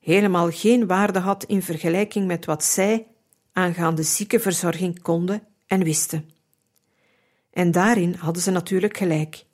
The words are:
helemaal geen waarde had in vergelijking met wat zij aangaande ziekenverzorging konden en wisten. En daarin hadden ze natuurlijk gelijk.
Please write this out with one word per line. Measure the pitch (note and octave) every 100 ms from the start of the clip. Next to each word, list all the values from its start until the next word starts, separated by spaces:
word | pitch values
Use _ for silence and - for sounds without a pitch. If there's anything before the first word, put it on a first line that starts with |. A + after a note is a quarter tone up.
helemaal | - F3+ G#3 F3 E3+
geen | E3 G#3 B3 G#3+
waarde | F#3 G#3 F#3+
had | F#3 G3
in | - G3
vergelijking | F3+ D#3+ E3+ F3 G#3 G#3 F#3+
met | E3+
wat | E3+ D3+
zij | - - G3 A3+ A3+ _ _ _ _
aangaande | - F3+ E3+ E3 D#3+
ziekenverzorging | D#3 - G#3 A#3 G3 E3+ F3 E3 F#3 F3
konden | - E3+ F3+ G#3 - _ _
en | F#3+
wisten. | E3+ D#3 - D#3+ D#3 _ _ _ _ _ _ _ _ _ _ _ _
En | - F3
daarin | E3+ G3 A#3 F3
hadden | F3 D#3+ E3+
ze | F3
natuurlijk | F3+ F3 F#3 G3+ -
gelijk. | F#3 D#3 D#3 - _